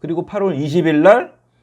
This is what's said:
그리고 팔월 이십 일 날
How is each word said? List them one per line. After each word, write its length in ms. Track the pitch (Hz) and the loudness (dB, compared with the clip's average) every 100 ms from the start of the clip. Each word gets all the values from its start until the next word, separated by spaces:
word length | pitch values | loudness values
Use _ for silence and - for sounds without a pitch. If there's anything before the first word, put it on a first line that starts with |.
그리고 260 | 160 170 175 | -10 -8 -8
팔월 340 | 208 196 139 | -6 -4 -4
이십 260 | 151 170 160 | -4 -2 0
일 160 | 151 | 2
날 340 | 175 233 359 _ _ _ | 4 4 0 _ _ _